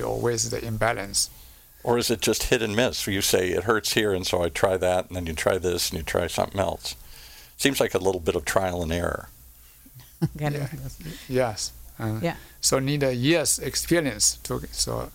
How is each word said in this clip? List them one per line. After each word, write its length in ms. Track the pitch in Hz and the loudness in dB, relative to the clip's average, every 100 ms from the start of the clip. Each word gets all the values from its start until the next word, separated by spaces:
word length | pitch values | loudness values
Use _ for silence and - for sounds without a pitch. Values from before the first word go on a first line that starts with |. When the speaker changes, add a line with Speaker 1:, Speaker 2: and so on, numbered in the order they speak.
Speaker 1:
or 160 | 117 113 | -4 0
where 140 | 117 | 0
is 160 | 113 113 | 0 -2
the 140 | 113 113 | -4 -4
imbalance. 640 | 110 110 113 101 101 - - - - - - | 0 0 0 -2 -2 -2 -6 -20 -20 -20 -6
Speaker 2:
Or 140 | - 120 | 2 2
is 120 | 117 | 2
it 120 | 117 | 2
just 220 | - 107 | 2 2
hit 180 | - 127 | 2 2
and 140 | 110 104 | 2 2
miss, 300 | 123 80 - | 2 0 -2
where 80 | |
you 80 | 98 | 0
say, 280 | - 104 92 | 2 4 4
"It 140 | 87 | 2
hurts 300 | 98 107 - | 2 2 2
here, 200 | 120 107 | 2 4
and 120 | 95 87 | 2 0
so 180 | 90 | 0
I 60 | 87 | 0
try 260 | - 101 92 | 2 2 4
that," 300 | 90 92 - | 2 2 0
and 80 | 92 | -4
then 100 | 82 | -4
you 80 | |
try 240 | 78 104 95 | -2 0 2
this, 320 | 87 87 - | 0 0 -2
and 80 | 90 | -4
you 60 | |
try 240 | 78 92 87 | -2 -2 0
something 320 | - 95 101 | 0 -2 0
else? 360 | 90 78 - - - - - - - - | -2 -2 -8 -12 -14 -20 -20 -20 -18 -2
Seems 220 | 139 131 | 0 2
like 140 | 113 | 2
a 60 | 92 | 2
little 200 | 95 92 | 2 2
bit 160 | 85 87 | 0 -2
of 100 | - | 0
trial 360 | 98 92 87 | 2 2 0
and 100 | 82 | -2
error. 380 | 85 85 - - - - - - - - - - - | 0 -2 -4 -8 -20 -20 -20 -20 -20 -20 -20 -20 -4
Speaker 3:
<laughs> 160 | 165 147 | -4 -2
Kind 180 | 147 143 | -4 -4
of. 180 | 135 135 135 - - - - | -6 -8 -12 -12 -12 -12 -4
Speaker 1:
Yeah. 180 | 127 123 | 0 0
Yes. 220 | 101 - - - - | -2 -8 -10 -18 -8
Uh, 220 | 110 110 | -4 -2
Speaker 3:
Yeah. 140 | 165 - - - | -4 -6 -12 -6
Speaker 1:
so 200 | - 135 | 0 2
need 240 | 135 147 | 2 0
a 100 | 135 | 0
year's 440 | 123 135 165 127 - | 2 2 4 2 -2
experience 800 | 131 - - 170 143 104 - - | -2 -4 2 2 2 0 0 0
to, 180 | - 123 - | -4 -6 -6
so, 400 | - 117 - - | -4 -4 -4 -6